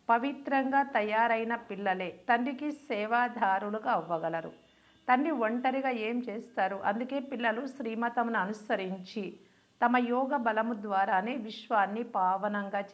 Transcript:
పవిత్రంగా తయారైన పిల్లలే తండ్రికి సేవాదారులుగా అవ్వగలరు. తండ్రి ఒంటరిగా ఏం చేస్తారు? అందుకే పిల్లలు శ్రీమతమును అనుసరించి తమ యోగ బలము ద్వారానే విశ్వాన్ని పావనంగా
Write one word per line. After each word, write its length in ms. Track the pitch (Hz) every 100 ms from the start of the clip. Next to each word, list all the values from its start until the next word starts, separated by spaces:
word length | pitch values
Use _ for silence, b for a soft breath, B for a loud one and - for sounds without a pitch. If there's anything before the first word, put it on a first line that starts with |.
| -
పవిత్రంగా 760 | 233 269 247 - 269 262 277
తయారైన 720 | 277 233 214 214 233 226 226
పిల్లలే 560 | 233 - 190 202 185 180 - -
తండ్రికి 420 | 240 247 254 294 294
సేవాదారులుగా 1080 | - 214 214 240 240 240 208 190 208 214 214
అవ్వగలరు. 600 | 220 160 165 165 165 160 - b b b b -
తండ్రి 260 | 247 302 285
ఒంటరిగా 500 | 220 240 254 262 269
ఏం 280 | 240 214 240
చేస్తారు? 580 | 240 208 208 - 190 196
అందుకే 340 | - 208 247 277
పిల్లలు 460 | 269 247 233 220 269
శ్రీమతమును 720 | - 226 220 233 247 233 226
అనుసరించి 880 | 185 214 - 220 190 185 185 - 196 - b b b _
తమ 160 | 240 247
యోగ 360 | 240 247 262 285
బలము 380 | 233 214 226
ద్వారానే 600 | 226 208 190 196 190 214 269
విశ్వాన్ని 680 | 220 208 - 226 190 214
పావనంగా 800 | 220 208 185 190 208 208 196 202 202